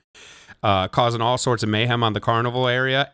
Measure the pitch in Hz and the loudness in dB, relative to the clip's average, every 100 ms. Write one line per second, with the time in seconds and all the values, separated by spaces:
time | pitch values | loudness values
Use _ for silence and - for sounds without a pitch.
0 | _ - - - - - 110 98 95 - | _ -20 -20 -20 -20 -4 0 0 0 0
1 | 120 117 117 123 - 117 110 107 120 120 | 0 0 0 0 0 -2 0 0 0 0
2 | 113 104 110 117 120 123 127 123 131 135 | 0 0 0 0 0 0 0 0 0 -2
3 | 139 | -2